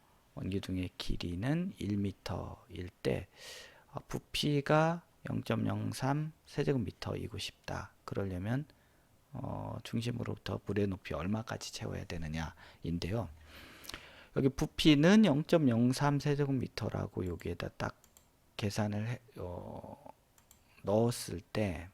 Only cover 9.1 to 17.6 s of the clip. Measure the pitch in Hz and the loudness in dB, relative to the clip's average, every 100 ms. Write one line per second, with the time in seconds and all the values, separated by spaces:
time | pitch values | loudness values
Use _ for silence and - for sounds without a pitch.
9.1 | _ _ 135 - 101 104 107 - 117 117 | _ _ -10 -8 -6 -6 -8 -6 -4 -4
10.1 | 117 107 107 - 101 - 98 101 92 - | -4 -4 -6 -6 -6 -4 -2 0 -2 -6
11.1 | - 87 110 - 104 - - 104 92 95 | -4 -2 -2 -4 -8 -8 -8 -6 -6 -6
12.1 | 87 78 80 82 - - - 82 87 87 | -6 -4 -4 -6 -10 -20 -10 -4 -2 -2
13.1 | 113 90 - - - - - - - - | -4 -4 -10 -20 -20 -20 -20 -14 -14 -16
14.1 | - - - 135 - 151 - 160 143 165 | -20 -6 2 2 2 -4 4 8 8 10
15.1 | 214 208 143 - 170 139 113 123 127 147 | 10 8 6 4 6 6 6 4 4 2
16.1 | 143 147 143 139 135 - - 107 98 98 | 2 2 0 2 0 -2 -4 -4 -2 -4
17.1 | 104 92 85 87 87 | -4 -4 -4 -6 -4